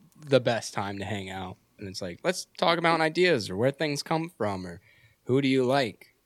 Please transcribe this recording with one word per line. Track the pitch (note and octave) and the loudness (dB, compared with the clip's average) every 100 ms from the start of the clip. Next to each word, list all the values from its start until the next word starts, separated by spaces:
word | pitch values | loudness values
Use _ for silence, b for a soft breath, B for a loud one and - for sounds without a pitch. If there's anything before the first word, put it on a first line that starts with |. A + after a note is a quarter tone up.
| _ _ D3+ | _ _ 2
the | C3 | 2
best | A#2+ A2 - | 4 -2 -4
time | - G2+ G2 | -6 -6 -6
to | |
hang | G2 G#2 F#2+ | -6 -6 -6
out. | F#2+ F#2 - _ _ | -8 -10 -12 _ _
And | G2+ | -12
it's | F#2 | -10
like, | F#2 F2 | -10 -4
"Let's | E3+ F3+ - - | -4 -4 -10 0
talk | F3 E3+ | 2 4
about | E3+ E3 | 4 4
ideas | D#3+ E3+ F3+ C#3 F2+ | 2 4 4 4 0
or | F#2 | 0
where | C3 | 0
things | - D#3 C#3+ | 0 -2 -2
come | - D#3+ E3 | -2 -2 -2
from | - G#2 F#2+ F2+ | -4 -4 -4 -8
or | F2 b b b b | -12 b b b b
who | - C3 | 0 2
do | C3+ | 4
you | C3 | 2
like?" | B2 C#3 A#2 - - _ | 2 2 0 -6 -20 _